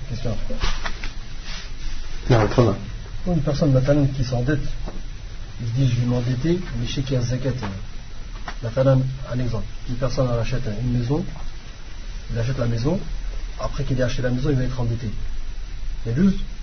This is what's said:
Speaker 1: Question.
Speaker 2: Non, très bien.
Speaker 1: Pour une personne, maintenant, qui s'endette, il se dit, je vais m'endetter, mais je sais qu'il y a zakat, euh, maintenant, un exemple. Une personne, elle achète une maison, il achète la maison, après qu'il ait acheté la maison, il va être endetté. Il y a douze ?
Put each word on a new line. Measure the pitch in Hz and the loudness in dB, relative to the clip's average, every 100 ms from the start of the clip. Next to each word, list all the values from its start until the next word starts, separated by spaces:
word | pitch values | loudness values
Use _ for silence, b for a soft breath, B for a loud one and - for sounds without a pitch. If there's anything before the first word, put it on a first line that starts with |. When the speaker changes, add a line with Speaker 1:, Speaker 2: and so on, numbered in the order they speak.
| - | -6
Speaker 1:
Question. | 110 - 104 - 113 - - - - - - - - - - - - - - - - - | -2 -2 0 0 2 2 2 0 -2 -2 -4 -6 -6 -6 -6 -6 -4 -2 -2 -2 -2 4
Speaker 2:
Non, | 117 104 | 6 6
très | - | 6
bien. | 110 95 - - - - | 4 4 -4 -8 -8 -4
Speaker 1:
Pour | 185 | 0
une | 165 | 2
personne, | 143 139 160 | 2 2 6
maintenant, | 131 135 147 135 131 | 6 6 4 4 2
qui | |
s'endette, | 123 123 123 147 - - - - - - - - - - | 0 0 2 2 2 -2 -4 -4 -6 -8 -10 -10 -10 -6
il | 117 | -2
se | |
dit, | 120 131 | 2 2
je | 117 | 4
vais | 123 | 2
m'endetter, | 123 120 127 160 175 - 120 | 2 2 0 2 2 0 -2
mais | 117 | -2
je | |
sais | 143 | -2
qu'il | 135 | 0
y | 127 | 0
a | |
zakat, | 113 127 131 | 2 0 0
euh, | 127 101 95 - - - - - - - - | -2 -4 -6 -8 -8 -8 -8 -8 -8 -8 -6
maintenant, | 117 131 135 131 131 - - | -4 2 4 6 2 -2 -4
un | 123 | -2
exemple. | 123 110 - - - | -2 -2 -4 -6 -4
Une | 120 | -2
personne, | 127 - 123 | 0 2 2
elle | 117 | 2
achète | 110 123 107 104 | 0 0 -2 -2
une | 123 123 | 0 0
maison, | 117 151 190 - - - - - - - - - - | 2 0 -2 -4 -6 -6 -10 -12 -10 -8 -8 -8 -6
il | 117 | -2
achète | 117 131 | -2 0
la | 117 | 0
maison, | 117 131 - - - - - - - | 2 2 0 -2 -2 -2 -2 -4 -4
après | - - | -4 -2
qu'il | 131 127 | 0 2
ait | |
acheté | 120 - | 2 2
la | 123 | 2
maison, | 123 151 | 2 2
il | 131 | 2
va | |
être | 123 - | 2 0
endetté. | 117 113 110 - - - - - - - - - 117 | 0 0 -2 -2 0 0 -2 -4 -4 -4 -2 -2 0
Il | |
y | |
a | 123 | 4
douze ? | 190 - - - | 4 4 -2 -6